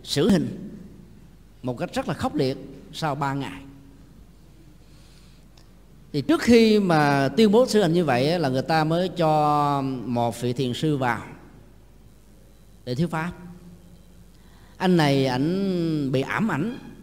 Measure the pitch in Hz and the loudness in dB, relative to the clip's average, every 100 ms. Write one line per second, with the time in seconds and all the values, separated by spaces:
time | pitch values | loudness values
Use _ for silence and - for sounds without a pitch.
0 | - - 185 185 131 - - - - - | -4 0 2 2 0 -8 -14 -16 -18 -20
1 | - - - - - - 123 120 175 - | -20 -20 -20 -20 -20 -12 -10 -8 -6 -6
2 | 254 151 254 294 131 135 - - - - | -6 -6 -4 -2 -2 -4 -12 -20 -18 -8
3 | 156 139 143 139 131 - - - - - | -6 -4 -4 -4 -8 -12 -18 -20 -20 -20
4 | - - - - - - - - - - | -20 -20 -20 -20 -20 -20 -20 -20 -20 -20
5 | - - - - - - - - - - | -20 -20 -20 -20 -20 -20 -20 -20 -20 -20
6 | - 147 123 311 - 233 220 214 190 160 | -8 -6 0 0 6 6 8 4 4 4
7 | 147 139 135 135 220 208 254 214 180 170 | 4 2 2 4 4 4 4 2 2 2
8 | 160 123 139 175 147 131 131 160 156 170 | 2 2 2 0 0 -2 0 0 2 0
9 | 185 170 160 156 151 147 147 143 135 131 | -2 0 0 2 2 2 0 0 -2 -6
10 | 113 120 117 113 123 123 127 117 156 143 | -4 -2 -2 -2 -4 -2 -4 -2 -2 0
11 | 127 110 - - - - - - - - | -2 -2 -8 -18 -20 -20 -20 -20 -20 -20
12 | - - - - - - - - - 123 | -20 -20 -20 -20 -20 -20 -20 -18 -10 -4
13 | 165 165 170 - - - - - - - | -4 -4 -8 -10 -18 -20 -20 -20 -20 -20
14 | - - - - - - - - - 175 | -20 -20 -20 -20 -20 -20 -20 -4 2 4
15 | 147 139 135 127 151 185 196 180 165 156 | 4 2 2 0 -2 -2 -2 -2 -2 -2
16 | 139 131 78 107 214 143 202 277 - - | -2 -2 -2 -2 -2 -2 -4 -8 -16 -20